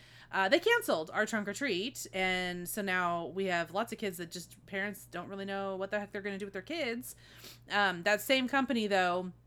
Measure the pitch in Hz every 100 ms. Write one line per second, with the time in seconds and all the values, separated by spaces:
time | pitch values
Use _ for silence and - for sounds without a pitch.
0 | - - - 180 190 311 427 480 - 170
1 | 160 180 208 226 202 202 277 180 226 -
2 | - 196 185 185 180 180 175 - 196 185
3 | 175 175 165 175 196 175 165 180 226 -
4 | 214 175 170 180 170 - - 196 202 196
5 | - 170 175 196 196 196 196 190 190 208
6 | 202 208 202 196 202 196 - 330 262 233
7 | 254 - - - - - - 202 202 175
8 | 170 208 - 262 254 277 254 233 214 196
9 | 180 180 185 -